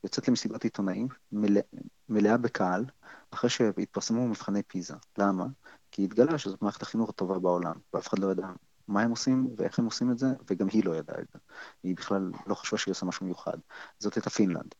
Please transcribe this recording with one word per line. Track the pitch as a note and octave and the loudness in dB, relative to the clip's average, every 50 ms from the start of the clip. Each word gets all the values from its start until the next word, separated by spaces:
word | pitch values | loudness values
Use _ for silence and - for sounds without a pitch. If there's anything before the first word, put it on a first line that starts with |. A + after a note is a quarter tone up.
| - | -8
יוצאת | G2 - - - - | -4 -6 -2 2 2
למסיבת | B2 A2 - A2 A2 A2 - | 2 2 2 -4 -6 -2 -4
עיתונאים, | A2+ - - G#2 F#2+ F#2 G2 A2+ C3 C3 - _ _ - | -4 -2 0 -2 -2 0 -2 -4 -6 -6 -10 _ _ -2
מלא-, | G#2 G#2 G#2 G2+ G2+ - _ - - - - _ _ _ _ | 0 4 4 4 4 4 _ -6 -16 -16 -16 _ _ _ _
מלאה | A2 G#2 G#2 G#2 A2 | 2 4 6 6 4
בקהל, | A#2+ B2 A#2 - - G2+ F2+ F2+ F#2 A2+ C3 - _ _ - - - - _ | 4 2 0 0 0 0 2 2 0 -2 -4 -8 _ _ -20 -20 -20 -20 _
אחרי | - - - B2 | -8 0 2 2
שהתפרסמו | - - B2 A2 G2 - G#2+ - _ - - - A#2 A#2 B2+ B2 | 4 4 2 2 4 0 -4 -2 _ -6 -2 0 0 2 2 0
מבחני | G#2+ - - - G2 G2+ G2 | -2 -2 -4 -2 -2 -2 -2
פיזה. | _ - F#2 F2 - - - - _ _ - | _ -6 -8 -6 -6 -10 -14 -16 _ _ 2
למה? | G2+ G2 G2 F#2 F2+ B2 C3+ _ _ - - - _ _ | 2 2 4 2 -2 -4 -6 _ _ -20 -20 -20 _ _
כי | - - G2 | -2 -2 -2
התגלה | F#2+ G#2 A2 B2 D3+ E3 D3 | 0 6 6 6 6 6 0
שזאת | - G2+ F#2+ - - | -2 -4 -6 -2 -2
מערכת | G#2 G2 - - | -2 -2 -4 -10
החינוך | - - A2+ A2+ G#2 | -4 0 0 0 0
הטובה | G#2+ - G2 F2+ F#2+ F#2 | -2 -4 -2 0 0 2
בעולם, | F2+ F#2 F2 F2 F2 E2+ E2 D#2 - _ - | 2 4 2 4 2 -2 -4 -6 -10 _ -6
ואף | C3 - - | -6 -4 -2
אחד | - G2 | -2 0
לא | F#2+ F#2+ F#2+ | 2 2 0
ידע | F2+ - - F2 - _ _ _ _ _ - | 0 -2 -6 -10 -14 _ _ _ _ _ -2
מה | G#2 G2+ - | 0 2 2
הם | A#2 | 2
עושים | A#2 A#2 - C3 C3 C3 C3 B2+ A#2+ | 0 0 2 2 2 4 2 0 0
ואיך | G#2 - - - - | -2 -2 0 0 0
הם | A#2+ | 0
עושים | A2+ - - A#2+ B2 | 0 0 0 0 0
את | B2 A#2 | 0 2
זה, | B2+ C3 C3 C3 - - | 2 0 0 0 -2 -4
וגם | G2+ E2+ G#2 G2 | -2 0 0 2
היא | - A2 G#2+ | 4 2 2
לא | F#2 E2 | 2 0
ידעה | D#2+ D#2 - - E2 | -2 -4 -6 -8 -8
את | E2 - _ | -8 -10 _
זה. | - _ _ - - - - - _ _ | -20 _ _ -18 -18 -18 -18 -18 _ _
היא | F#2 F#2 | -4 -4
בכלל | E2+ - - G2+ G2 F#2+ F2+ E2+ - - | -4 -2 -2 -2 0 0 -2 -4 -8 -4
לא | - G#2 | -6 -6
חשבה | - - - - G#2+ | -4 -2 -4 -2 -2
שהיא | - - F#2 | -2 -2 -2
עושה | - - | -2 -2
משהו | F2+ F2 - - | -4 -4 -4 -4
מיוחד. | F#2 F2+ - - - - - - _ - - - - - _ | -6 -6 -6 -4 -6 -6 -6 -8 _ -18 -18 -18 -18 -16 _
זאת | - G#2 - | -6 -2 -2
הייתה | - G2+ G#2 | -2 -4 -4
פינלנד. | - - A2 F#2+ E2+ D#2 - - - _ | 2 4 4 4 4 0 -4 -10 -16 _